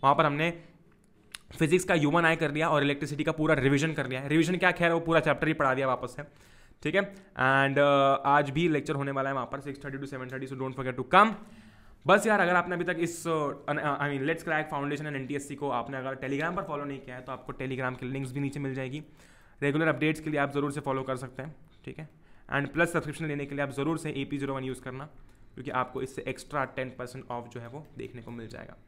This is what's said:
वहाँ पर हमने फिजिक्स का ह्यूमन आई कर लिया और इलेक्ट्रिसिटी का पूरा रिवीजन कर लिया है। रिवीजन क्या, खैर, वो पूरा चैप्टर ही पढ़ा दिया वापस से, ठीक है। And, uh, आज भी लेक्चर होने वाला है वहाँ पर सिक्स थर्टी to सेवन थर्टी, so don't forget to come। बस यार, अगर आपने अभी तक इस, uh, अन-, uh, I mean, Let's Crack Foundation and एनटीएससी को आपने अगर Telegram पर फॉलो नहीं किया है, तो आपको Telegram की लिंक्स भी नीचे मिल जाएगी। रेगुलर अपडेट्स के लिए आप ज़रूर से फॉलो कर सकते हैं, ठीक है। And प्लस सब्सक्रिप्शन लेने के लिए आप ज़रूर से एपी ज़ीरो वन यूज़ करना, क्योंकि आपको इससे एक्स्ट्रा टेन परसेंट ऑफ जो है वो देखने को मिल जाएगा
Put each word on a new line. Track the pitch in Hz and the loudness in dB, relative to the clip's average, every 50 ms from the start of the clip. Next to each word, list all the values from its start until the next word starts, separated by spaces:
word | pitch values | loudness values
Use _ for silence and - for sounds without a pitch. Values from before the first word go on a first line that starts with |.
| - | 6
वहाँ | 135 143 | 6 6
पर | 139 160 | 6 4
हमने | 151 143 147 156 170 170 - - - - _ _ _ _ _ _ _ _ _ _ _ - - _ - | 2 4 2 0 0 0 -4 -12 -20 -20 _ _ _ _ _ _ _ _ _ _ _ -20 -20 _ -18
फिजिक्स | - - 160 147 165 185 180 | -2 0 2 4 4 4 4
का | 185 185 | 4 2
ह्यूमन | 151 143 143 151 170 170 | 4 4 4 4 6 4
आई | 160 165 | 4 4
कर | 160 160 147 | 4 0 -2
लिया | 143 151 156 165 | 0 0 0 2
और | 156 147 143 | 2 2 2
इलेक्ट्रिसिटी | 143 143 143 156 143 147 139 151 | 2 0 -2 -4 -6 -4 -2 -2
का | 160 | -2
पूरा | 156 156 156 160 156 | 0 0 2 4 4
रिवीजन | 139 127 135 143 139 143 160 156 | 4 6 4 4 6 4 2 0
कर | 151 139 127 | -2 -4 -4
लिया | 127 127 | -4 -6
है। | 139 143 | -4 0
रिवीजन | 147 160 165 156 180 175 | 4 4 4 4 2 4
क्या, | 185 185 | 4 2
खैर, | 170 175 170 170 | 4 4 2 2
वो | 165 170 | 2 2
पूरा | 165 165 165 160 | 2 4 4 4
चैप्टर | 151 151 143 135 - 151 | 6 4 2 2 2 0
ही | 160 | 2
पढ़ा | 156 147 135 131 | 2 2 2 4
दिया | 131 135 131 | 2 2 0
वापस | 127 123 - 123 - | 0 0 -2 -8 -8
से, | - 147 - _ _ - - - - - - - _ - | -10 -14 -14 _ _ -20 -20 -20 -20 -20 -20 -20 _ -6
ठीक | 151 156 | 0 0
है। | 190 202 | 0 0
And, | 196 - - - - - - 123 131 135 135 139 139 139 139 | 0 -6 -16 -20 -16 -4 0 2 4 4 4 4 4 6 6
uh, | 143 143 143 139 139 139 139 135 - 139 | 6 6 6 6 6 6 4 4 4 4
आज | 143 147 147 139 | 4 4 4 2
भी | 131 151 170 175 | 0 2 2 4
लेक्चर | 156 143 - - 139 | 2 2 0 -2 -4
होने | 139 139 139 | -2 -2 -2
वाला | 139 139 135 135 | -2 -2 -2 -2
है | 139 | -2
वहाँ | 135 123 - | -2 -4 -4
पर | - 139 | -8 -10
सिक्स | 139 143 135 - - | -8 -10 -12 -10 -10
थर्टी | 143 135 135 | -10 -8 -8
to | 139 131 | -10 -8
सेवन | 143 131 127 - | -8 -10 -10 -8
थर्टी, | 147 131 139 131 | -8 -8 -8 -8
so | 135 127 | -6 -6
don't | 131 131 127 131 | -6 -6 -6 -4
forget | 131 131 123 123 | -4 -4 -4 -4
to | 127 - - | -2 6 8
come। | 185 208 220 208 - - - - - - - - - - - - - - | 8 8 8 4 -4 -12 -18 -20 -20 -20 -20 -20 -20 -20 -20 -20 -8 4
बस | 143 185 208 202 220 | 6 6 6 6 4
यार, | 214 202 | 4 4
अगर | 185 170 180 | 4 6 4
आपने | 180 175 175 180 | 4 2 2 -2
अभी | 175 175 | -4 -2
तक | 175 180 165 | -2 -2 -2
इस, | 170 165 170 - - | -2 -2 -4 -4 -4
uh, | 165 165 156 151 139 131 - - - | -2 0 0 0 -2 -4 -6 -4 -4
अन-, | 147 151 | -2 -2
uh, | - 151 143 143 | 0 -2 0 0
I | 143 143 143 | -2 -2 -2
mean, | 135 131 147 | -2 0 0
Let's | 165 165 - - | -2 -2 -2 -2
Crack | 160 151 156 156 156 | -2 -2 -2 -2 -4
Foundation | 143 139 143 147 147 151 151 | -4 -2 -2 -4 -4 -6 -6
and | 147 | -6
एनटीएससी | 135 131 123 143 139 139 - 143 | -6 -6 -4 -6 -6 -6 -8 -8
को | - 147 143 | -6 -4 -2
आपने | 123 120 117 120 139 131 | -2 -2 -2 -4 -6 -6
अगर | 127 135 135 131 135 | -6 -6 -6 -6 -4
Telegram | 131 139 139 156 165 180 | -4 -2 -2 -2 -2 -2
पर | 190 190 | -4 -6
फॉलो | 170 151 143 143 | -4 -6 -6 -6
नहीं | 143 139 131 | -6 -8 -10
किया | - - 127 | -10 -12 -14
है, | 127 | -14
तो | 127 - | -10 -10
आपको | 131 127 - - 135 | -12 -10 -10 -12 -8
Telegram | - 135 131 131 123 131 127 123 123 | -8 -6 -6 -4 -2 -2 -4 -4 -4
की | - 127 | -6 -6
लिंक्स | 135 135 139 127 | -4 -4 -6 -6
भी | 123 143 | -4 -4
नीचे | 143 139 139 147 | -4 -4 -4 -4
मिल | 143 135 131 | -6 -4 -4
जाएगी। | 135 131 127 131 151 147 - - - - - - - - - - - | -4 -6 -6 -8 -10 -10 -12 -20 -20 -20 -20 -20 -20 -20 -20 -10 -2
रेगुलर | 143 143 143 156 165 160 | -2 0 2 4 2 2
अपडेट्स | 151 131 147 156 160 156 | 2 2 2 0 0 0
के | 156 156 | -4 -4
लिए | 151 143 | 0 0
आप | 143 139 | 0 0
ज़रूर | 139 143 143 147 | 0 -2 -2 -2
से | 143 147 | -4 -4
फॉलो | 143 139 131 135 131 | -4 -2 -2 -2 -2
कर | 131 131 | -4 -6
सकते | 123 131 123 - - 131 | -6 -6 -12 -10 -12 -12
हैं, | 160 156 - - - - - - | -12 -12 -16 -20 -20 -20 -18 -16
ठीक | - - - | -16 -14 -14
है। | 156 151 - - - - - - - - | -16 -16 -18 -20 -20 -20 -20 -20 -10 -4
And | - 135 143 139 | -2 -2 -2 -2
प्लस | - 151 170 170 170 | 2 2 2 2 2
सब्सक्रिप्शन | 165 - 151 143 - 160 | -2 -2 -2 -8 -6 -4
लेने | 156 147 143 143 | -4 -4 -4 -6
के | 139 139 | -6 -4
लिए | 139 143 | -4 -4
आप | 139 | -4
ज़रूर | 127 131 139 151 165 156 | -2 -2 -2 -2 -2 -2
से | 156 156 | -4 -6
एपी | 147 139 139 - 147 139 | -4 -4 -6 -4 -4 -4
ज़ीरो | 135 135 135 | -4 -4 -4
वन | 135 131 | -4 -4
यूज़ | 131 131 131 | -6 -8 -8
करना, | 131 131 127 131 143 156 - - - - - - - - - | -10 -12 -10 -10 -12 -14 -16 -20 -20 -20 -20 -20 -20 -20 -16
क्योंकि | - 127 139 | -12 -10 -4
आपको | - 127 127 - - 131 | -2 -2 -2 -2 -2 -6
इससे | 123 127 - - - 135 | -6 -6 -6 -8 -6 -6
एक्स्ट्रा | 131 - - - - 147 135 131 - | -8 -8 -10 -8 -4 -4 -4 -4 -4
टेन | - 131 131 120 - | -6 -6 -6 -6 -10
परसेंट | 127 123 - 135 127 - | -12 -10 -10 -14 -12 -8
ऑफ | 123 120 120 117 | -10 -10 -10 -10
जो | 110 123 | -14 -14
है | 117 117 | -14 -12
वो | 123 147 156 - - 120 | -14 -14 -16 -16 -12 -12
देखने | 117 110 113 120 | -12 -12 -12 -14
को | 117 - | -14 -12
मिल | 120 117 117 107 | -12 -12 -12 -12
जाएगा | - - - - - - - | -14 -14 -14 -16 -18 -20 -20